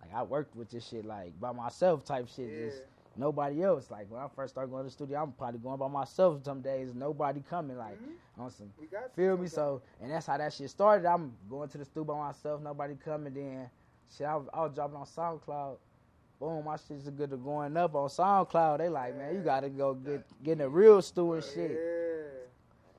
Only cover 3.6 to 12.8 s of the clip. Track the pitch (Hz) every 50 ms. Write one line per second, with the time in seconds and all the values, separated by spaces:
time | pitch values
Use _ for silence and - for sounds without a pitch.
3.6 | 185 196 175 139 120 - 113 104 104 98 113 123 143 139 - - 135 120 - 131
4.6 | 135 127 131 131 135 131 123 - 147 135 139 147 160 147 123 - 135 120 120 117
5.6 | 113 131 135 135 135 135 143 139 135 - - - 185 180 151 139 131 143 139 135
6.6 | 127 135 135 135 131 127 120 123 135 147 151 143 151 139 139 143 139 - 170 175
7.6 | 156 135 127 123 113 107 101 208 240 294 339 349 - _ _ - 123 127 - -
8.6 | 104 101 - - 311 320 190 208 247 254 - 170 180 190 190 180 180 170 - 156
9.6 | 151 143 139 127 - - - - 104 127 156 165 151 - 139 143 151 151 - -
10.6 | 139 131 - - 202 214 214 196 170 175 175 175 165 131 113 95 92 101 127 143
11.6 | 147 143 - 147 143 - _ 156 156 151 147 147 147 143 139 - - 151 151 147
12.6 | 151 147 147 143